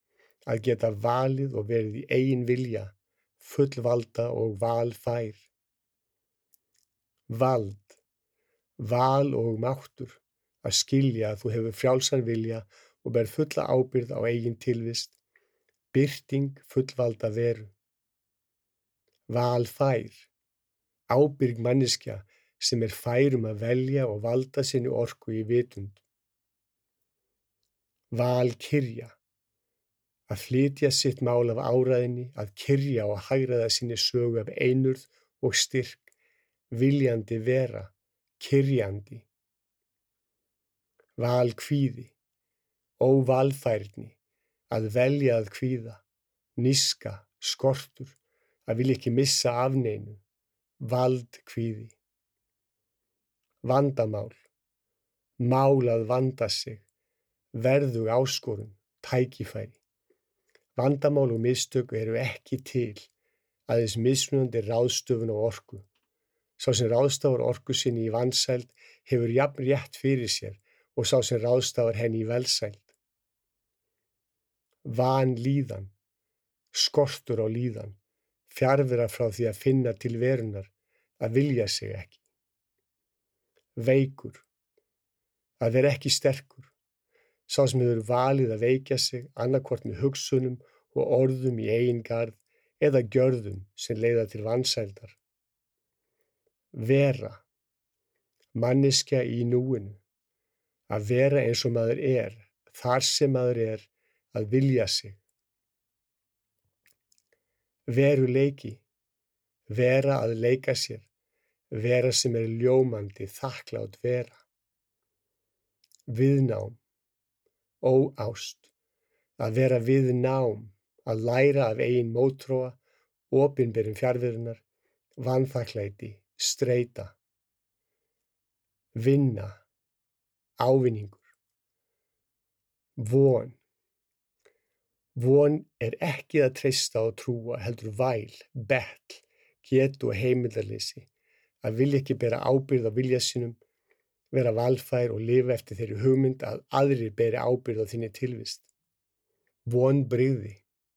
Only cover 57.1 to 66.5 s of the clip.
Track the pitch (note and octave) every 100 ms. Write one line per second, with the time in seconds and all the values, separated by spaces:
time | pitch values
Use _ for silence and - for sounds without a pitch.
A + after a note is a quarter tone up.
57.1 | _ _ _ _ A#2+ B2 C#3 C#3 A#2 A2
58.1 | A#2+ C3 - - G#2 A2 - _ _ -
59.1 | B2+ B2+ - G#2+ - G#2+ _ _ _ _
60.1 | _ _ _ _ _ _ - C3 C#3 D3
61.1 | D3 C3 A2+ A#2 B2+ - C3 B2 A2 A2+
62.1 | A2+ B2+ - - C3 - B2+ A2+ G#2 -
63.1 | _ _ _ _ _ - A#2 A2+ G#2+ A#2+
64.1 | C3+ - C#3 B2+ A#2 G#2 A#2 B2 - -
65.1 | A#2+ A2+ G#2+ A2+ - _ G2+ G2+ _ _
66.1 | _ _ _ _